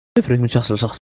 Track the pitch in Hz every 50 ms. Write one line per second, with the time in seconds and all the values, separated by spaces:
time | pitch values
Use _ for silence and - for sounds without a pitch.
0 | _ _ _ 240 - - 123 123 120 117 - 127 117 - 107 104 117 110 - -
1 | - _ _